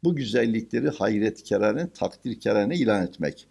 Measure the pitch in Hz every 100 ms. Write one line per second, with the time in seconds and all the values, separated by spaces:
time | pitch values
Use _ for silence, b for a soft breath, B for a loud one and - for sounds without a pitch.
0 | 170 160 123 117 117 113 113 120 143 -
1 | 98 107 107 104 - 101 104 123 175 -
2 | - - 127 110 - 104 101 92 113 104
3 | 90 - 76 - -